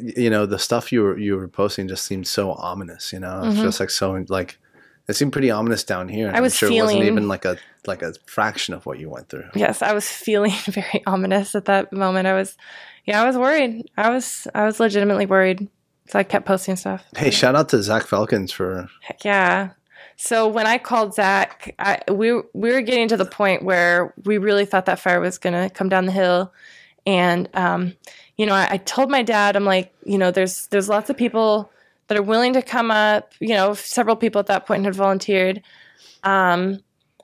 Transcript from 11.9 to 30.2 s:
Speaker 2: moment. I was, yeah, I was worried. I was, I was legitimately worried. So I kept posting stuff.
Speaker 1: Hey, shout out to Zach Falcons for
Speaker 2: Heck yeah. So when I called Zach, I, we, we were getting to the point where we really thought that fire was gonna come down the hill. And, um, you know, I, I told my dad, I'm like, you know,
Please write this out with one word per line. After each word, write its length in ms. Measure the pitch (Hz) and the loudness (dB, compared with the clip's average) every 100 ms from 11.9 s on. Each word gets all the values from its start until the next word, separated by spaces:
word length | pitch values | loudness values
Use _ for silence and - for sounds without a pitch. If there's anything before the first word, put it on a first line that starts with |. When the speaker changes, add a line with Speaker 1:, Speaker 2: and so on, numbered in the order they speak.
Speaker 2:
moment. 320 | 190 190 185 185 | -2 0 0 0
I 80 | |
was, 240 | 190 190 - - - - - - | 0 -2 -10 -20 -20 -20 -10 -2
yeah, 160 | 208 | 2
I 40 | 247 | 2
was 120 | 254 | 2
worried. 520 | 254 311 247 226 - - | 2 2 0 -4 -8 -2
I 140 | 220 | 0
was, 360 | 247 - - - | 0 -4 -10 -6
I 120 | 208 214 | 0 0
was 120 | 214 | 2
legitimately 460 | 226 202 202 202 | 2 2 2 2
worried. 420 | 196 190 190 185 202 _ _ _ - | 2 4 4 0 -6 _ _ _ -4
So 80 | 202 | -4
I 40 | |
kept 220 | 190 202 | 0 -2
posting 320 | - 190 - 185 | 0 -2 -2 -6
stuff. 300 | 196 190 - - | -6 -8 -10 -2
Speaker 1:
Hey, 140 | 143 | 0
shout 240 | - 127 147 | 4 4 4
out 140 | 151 | 4
to 120 | 117 | 2
Zach 200 | 101 110 | 2 -2
Falcons 480 | - 101 107 107 95 | 0 -2 0 0 -2
for 340 | - 92 92 - - | -4 -4 -6 -10 -16
Speaker 2:
Heck 240 | - - | -18 -8
yeah. 460 | 208 196 180 185 196 - _ - - - | 0 2 2 0 -2 -10 _ -20 -20 -12
So 300 | - 226 220 | -2 0 2
when 200 | 220 220 | 2 0
I 100 | 247 | 0
called 380 | - 240 208 | 0 -2 0
Zach, 600 | 220 190 196 - - - - | 0 2 2 0 -6 -16 -6
I, 220 | 196 - - | -2 -2 -2
we, 240 | 196 226 240 - | 0 2 0 -4
we 180 | 190 226 | -4 0
were 100 | 262 | 0
getting 260 | 220 240 226 | 2 0 2
to 80 | 220 | 0
the 80 | |
point 380 | 185 - 196 185 | -2 0 0 2
where 500 | 185 180 175 175 175 - | 2 2 4 2 0 -4
we 120 | 190 208 | -2 0
really 300 | 208 202 202 | 2 2 2
thought 180 | 190 | 0
that 140 | 190 180 | 0 0
fire 220 | 185 175 | 0 0
was 180 | 175 - | 0 -4
gonna 320 | 180 175 190 | -4 -2 -2
come 180 | - 185 | -4 0
down 160 | 190 | 0
the 80 | 185 | 0
hill. 400 | 190 180 180 190 _ - - - _ 196 | 0 2 2 -2 _ -20 -20 -20 _ 0
And, 420 | 180 175 175 180 | 2 2 2 -2
um, 400 | 190 175 175 180 - - - - - | -2 0 0 -4 -8 -18 -20 -10 -4
you 80 | 208 | 0
know, 60 | |
I, 140 | 196 - | 2 0
I 40 | 196 | -2
told 320 | - - 269 | -4 -2 0
my 120 | 269 | 0
dad, 340 | 226 214 202 196 | 2 2 2 2
I'm 80 | |
like, 280 | 196 185 185 _ | 2 0 -2 _
you 140 | - | -2
know, 120 | 196 | 0